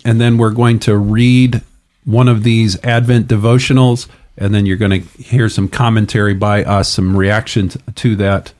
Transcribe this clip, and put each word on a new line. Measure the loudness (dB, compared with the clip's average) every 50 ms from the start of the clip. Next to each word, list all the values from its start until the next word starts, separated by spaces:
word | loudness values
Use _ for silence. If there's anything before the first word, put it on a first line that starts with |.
| -4
and | -2 0 2
then | 2 2 2 2
we're | 2 0
going | 0 0 2 2 0 0
to | 0 0 0
read | 0 0 0 0 2 2 2 4 4 2 2 0 -4 -6 -10 _ _ _ _ _ _ _
one | -2 0 2 2 2
of | 2 2 0
these | 0 2 2 0 0 -2 -4 -4
Advent | -2 -2 0 0 2 0 0 0 0
devotionals, | 0 0 2 2 2 2 2 2 2 2 2 2 0 -2 -6 -12 -20 _ -20 _ _ -6
and | -4 -2 0
then | 0 0 0
you're | 0 0
gonna | 0 0 0 -2
hear | -4 -8 -16 -20 -8 -2 0 0 0 0
some | -2 -2 -4 -4
commentary | -2 -2 0 0 2 0 0 0 0 -2 0 0 0
by | -2 0 0 0 0 0
us, | 0 0 0 0 -2
some | -2 -2 -2 0 0 0
reaction | 0 0 0 -2 -4 -4 -4 -4 -4 -4
t-, | -6 -10 -14 -16 -10
to | -4 -2 -2 0 0
that. | 0 0 0 -2 -4 -8 -16 _